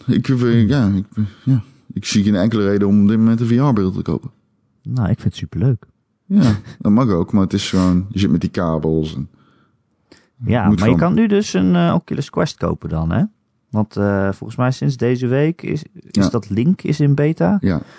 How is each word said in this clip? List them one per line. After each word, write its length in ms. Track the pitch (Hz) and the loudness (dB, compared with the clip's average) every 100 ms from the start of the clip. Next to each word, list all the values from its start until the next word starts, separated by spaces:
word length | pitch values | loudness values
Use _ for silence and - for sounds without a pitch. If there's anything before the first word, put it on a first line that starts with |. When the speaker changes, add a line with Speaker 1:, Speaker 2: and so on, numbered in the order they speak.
| - | -2
Speaker 1:
Ik, 240 | 127 131 | -2 0
eh, 60 | 131 | 0
Speaker 2:
Hmm. 140 | 120 117 104 | 2 2 2
Speaker 1:
ja, 200 | 143 104 | 2 0
ik, 180 | 98 95 | 0 -4
eh, 100 | - 104 - - | -6 -6 -4 -2
ja. 160 | 131 - _ _ | -2 -2 _ _
Ik 120 | - - | -10 -2
zie 180 | 110 | 0
geen 120 | 101 101 | 2 2
enkele 280 | 110 113 98 | 0 0 0
reden 200 | 101 101 | 2 2
om 140 | 104 | 4
op 60 | 101 | 4
dit 100 | 110 | 4
moment 220 | 113 113 | 2 2
een 80 | 117 | 2
V 40 | 120 | 2
R-bril 320 | 143 107 95 | 2 2 0
te 100 | 95 | -2
kopen. 300 | - 73 - - _ _ _ _ | -4 -6 -6 -18 _ _ _ _
Speaker 2:
Nou, 200 | - 123 95 | -8 -4 -2
ik 100 | - | -2
vind 40 | |
het 120 | - - | -2 -6
superleuk. 500 | - - 127 117 - _ _ _ _ | -10 -2 -2 -2 -8 _ _ _ _
Speaker 1:
Ja, 300 | 202 135 104 - - | 2 2 0 -6 -4
dat 120 | 104 | 0
mag 180 | 107 127 | 2 2
ook. 220 | 87 87 | 0 0
Maar 100 | 104 | 0
het 100 | 95 | 0
is 160 | 101 - | -2 -2
gewoon... 360 | 95 90 90 98 | 0 2 2 0
Je 100 | 98 | -2
zit 120 | 98 | 0
met 100 | 82 | 0
die 80 | 90 | -2
kabels 680 | - 85 80 80 80 78 - | -2 -2 -2 0 0 -2 -8
en 140 | 80 _ _ _ _ _ _ _ _ _ _ _ 117 | -12 _ _ _ _ _ _ _ _ _ _ _ -2
Speaker 2:
Ja, 220 | 117 101 | 0 2
Speaker 1:
moet 0 | |
Speaker 2:
maar 40 | 104 | 2
je 60 | |
Speaker 1:
gewoon 140 | 107 135 | 2 2
Speaker 2:
kan 140 | 170 | 2
nu 140 | 214 226 | 2 2
dus 260 | 202 214 | 0 0
een, 220 | 185 185 175 | 0 2 2
eh, 180 | 170 170 | 2 0
Oculus 340 | - 139 139 | -4 -8 -6
Quest 280 | - 156 - | -4 -4 -2
kopen 320 | 85 82 82 | -4 -4 -6
dan, 220 | 80 80 | -4 -2
hè? 120 | 101 214 - _ _ _ | 0 -2 -6 _ _ _
Want, 280 | 214 - - | -4 -4 -2
eh, 340 | 101 101 98 | -2 0 -2
volgens 240 | 98 110 117 | -4 -10 -2
mij 120 | 127 | -2
sinds 260 | 131 143 123 | 0 -4 -2
deze 300 | 117 123 123 | -2 -2 -2
week 340 | 135 151 170 | 0 0 -2
is, 220 | - 151 - | -6 -8 -8
is 300 | - - 104 92 | -20 -6 0 0
Speaker 1:
Ja. 40 | |
Speaker 2:
dat 200 | 117 101 | -2 -4
Link 320 | 98 139 190 | -2 0 -2
is 180 | - 151 | -2 0
in 160 | 143 143 | 0 2
beta. 420 | 151 160 170 202 | 0 0 0 0
Speaker 1:
Ja, 200 | 98 82 - | 0 -2 -6